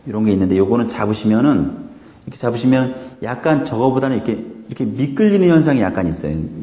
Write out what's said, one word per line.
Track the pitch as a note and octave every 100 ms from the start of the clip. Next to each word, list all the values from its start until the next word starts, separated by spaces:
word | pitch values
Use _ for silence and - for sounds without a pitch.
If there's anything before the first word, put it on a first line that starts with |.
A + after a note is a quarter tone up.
| -
요런 | G#2+ G#2+
게 |
있는데 | F#2+ F#2 F#2+
요거는 | G2 A#2 A2+
잡으시면은, | - G#2 G#2+ G#2+ G#2+ C#3+ A2 - - - - - - -
이렇게 | -
잡으시면 | A#2+ A#2 B2+ C3 B2+ - - -
약간 | G#2+ B2+ D#3+ D3 -
저거보다는 | A2 C3 C3 C3+ B2
이렇게, | - A2 - - -
이렇게 | - A#2
미끌리는 | A2 D3 - G#3+ G3+ F3+
현상이 | E3 D3+ C3+
약간 | F#2+ F#2+ F2
있어요. | D#2+ D2 D#2 D#2+ -